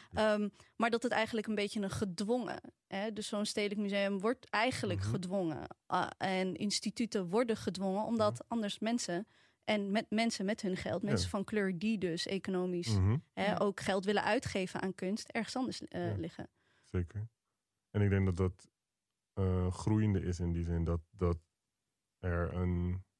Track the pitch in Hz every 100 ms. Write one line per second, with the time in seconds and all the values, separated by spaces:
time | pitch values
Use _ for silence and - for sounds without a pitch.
0 | - - 214 214 208 - - - 226 226
1 | 240 - 220 240 - 208 202 214 190 -
2 | 208 170 208 247 226 - - _ _ 196
3 | 214 214 208 208 208 - 208 208 202 202
4 | 202 202 220 262 - 208 247 262 - 101
5 | 98 123 180 196 170 151 - - _ 180
6 | - - 196 185 185 - 202 - 214 -
7 | 233 214 175 208 247 214 - 175 190 190
8 | 214 233 214 214 - 233 208 - 214 240
9 | - 175 - _ _ _ - 214 202 208
10 | - 214 233 - 190 220 190 185 - 185
11 | 208 104 92 202 196 214 190 175 208 220
12 | 175 170 - 196 - 185 180 180 175 101
13 | 95 131 - - 196 - 202 190 - 196
14 | 190 208 - 226 - 202 185 - 190 180
15 | 185 214 - 233 214 247 262 - - 175
16 | 175 170 165 - - _ _ _ _ 92
17 | 87 101 110 _ _ _ _ _ _ 104
18 | 101 98 95 90 92 - - _ _ _
19 | _ _ _ - 95 92 90 90 - 107
20 | 107 92 85 87 87 85 85 85 82 82
21 | - - 90 85 - _ _ _ _ _
22 | _ _ 90 85 85 90 90 87 90 92
23 | -